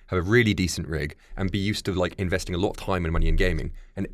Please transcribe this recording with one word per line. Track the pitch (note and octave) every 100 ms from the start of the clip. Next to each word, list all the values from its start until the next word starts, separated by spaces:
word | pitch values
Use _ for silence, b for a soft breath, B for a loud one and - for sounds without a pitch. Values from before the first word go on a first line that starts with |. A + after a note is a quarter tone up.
| b
have | F2+
a |
really | F2 A#2 A2+
decent | F#2 E2+ - -
rig, | D#2 C#2+ - b b
and | F#2+
be | G2+
used | G2 G#2
to, | -
like, | F#2 F2+ -
investing | F#2 F#2 - F2
a |
lot | G2+
of | -
time | - F#2
and | E2
money | E2 D#2+
in | E2
gaming. | F#2 D#2 C2+ - b
And | - G2